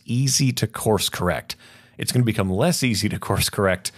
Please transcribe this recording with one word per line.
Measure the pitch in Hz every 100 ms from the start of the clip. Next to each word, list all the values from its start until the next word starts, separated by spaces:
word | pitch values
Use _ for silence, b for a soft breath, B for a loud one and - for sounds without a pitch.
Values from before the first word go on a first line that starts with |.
| -
easy | 120 135 - 139
to | 120 110
course | - 113 104 -
correct. | - 90 76 - - B B B B
It's | 123
gonna | 127 117
become | 104 95
less | 92 165 -
easy | 131 98 104
to | 92
course | - 98 -
correct | - 98 90 -